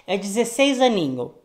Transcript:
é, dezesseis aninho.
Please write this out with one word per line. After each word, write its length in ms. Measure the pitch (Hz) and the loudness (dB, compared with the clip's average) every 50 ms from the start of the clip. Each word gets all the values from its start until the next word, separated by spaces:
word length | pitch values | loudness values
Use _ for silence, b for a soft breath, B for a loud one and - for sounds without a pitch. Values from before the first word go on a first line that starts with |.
| B | B
é, 140 | B 185 202 | B -4 -4
dezesseis 600 | 190 202 196 226 233 226 - - 277 277 269 247 | -4 -4 -2 -2 -2 -2 0 2 2 2 4 4
aninho. 520 | 262 254 233 196 165 139 131 127 120 117 - - _ | 2 2 2 2 0 -2 -4 -4 -8 -8 -10 -18 _